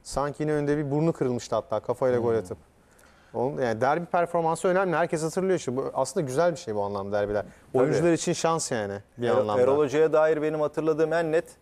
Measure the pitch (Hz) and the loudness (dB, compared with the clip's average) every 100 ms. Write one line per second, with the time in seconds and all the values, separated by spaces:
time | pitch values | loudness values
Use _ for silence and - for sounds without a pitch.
0 | - - 147 135 151 151 143 147 147 147 | -4 -4 -4 -2 -2 0 0 0 0 0
1 | 165 - 131 123 - 110 - 107 - 117 | 0 0 -2 -2 -2 -4 -2 -4 -2 0
2 | 127 123 117 113 90 107 - _ _ _ | 2 2 2 0 -2 -12 -16 _ _ _
3 | - - - 113 127 147 123 110 127 156 | -20 -20 -10 -4 -4 0 -2 2 0 0
4 | 170 180 170 175 160 160 190 180 190 156 | 0 0 0 0 0 0 2 2 2 0
5 | 170 160 160 180 190 175 - 123 135 - | 0 -2 -2 -2 0 0 -2 -4 -4 -2
6 | 135 196 143 131 175 160 - 104 101 101 | -2 -2 -2 0 0 0 -6 -4 -4 -4
7 | 98 104 104 104 - - - 131 151 120 | -2 -2 0 -2 -4 -14 -4 0 2 2
8 | 170 160 - 160 165 165 - 123 101 101 | 2 2 0 0 0 0 -2 -4 -4 -8
9 | - - 120 104 107 104 123 143 147 143 | -12 -4 0 2 2 2 4 4 2 2
10 | 160 151 156 156 156 156 151 - 156 151 | 4 4 4 2 0 -2 -2 -2 0 2
11 | 160 165 165 160 165 - | 2 0 2 0 -2 -20